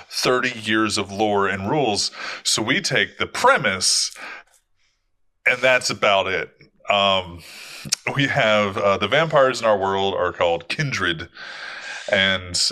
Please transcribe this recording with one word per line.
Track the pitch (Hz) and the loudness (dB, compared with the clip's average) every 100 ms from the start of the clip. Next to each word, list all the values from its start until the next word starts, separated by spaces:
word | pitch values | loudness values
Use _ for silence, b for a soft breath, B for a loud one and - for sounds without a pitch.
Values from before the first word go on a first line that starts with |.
| B | B
thirty | - 139 127 123 117 | -4 0 2 0 -4
years | 107 110 107 107 | -2 0 0 -2
of | 98 | -4
lore | 98 107 101 98 | -2 0 2 0
and | 95 98 | -2 -2
rules. | 151 127 98 - B B B | 0 0 0 -4 B B B
So | - - | -2 -2
we | 110 180 | 0 0
take | 180 120 95 - | 0 0 0 -2
the | 90 | -6
premise, | - 185 247 113 92 - - - B B B B B _ _ _ _ _ _ _ _ 120 | 2 4 4 2 0 0 0 -2 B B B B B _ _ _ _ _ _ _ _ -4
and | 123 | 0
that's | 127 123 - | 2 2 0
about | 113 107 98 95 | 0 2 2 2
it. | 90 - _ - _ - | -2 -6 _ -20 _ -2
Um, | 101 101 95 85 85 B B B B 147 - - 127 | 2 2 0 -2 -14 B B B B -8 -6 -6 -2
we | 135 | 0
have, | 143 113 107 101 101 | 2 4 4 2 0
uh, | 101 98 | 2 2
the | 101 | 2
vampires | 139 160 156 131 117 | 2 4 4 4 4
in | 113 | 2
our | 101 | 2
world | 98 98 98 92 | 2 0 0 0
are | 87 | -2
called | - 87 85 - | 2 0 0 -4
Kindred. | - 147 - 90 80 82 B B B B B B B B | -4 -4 -2 -2 -2 -8 B B B B B B B B
And, | 101 98 92 90 87 - | 2 2 0 -4 -2 -2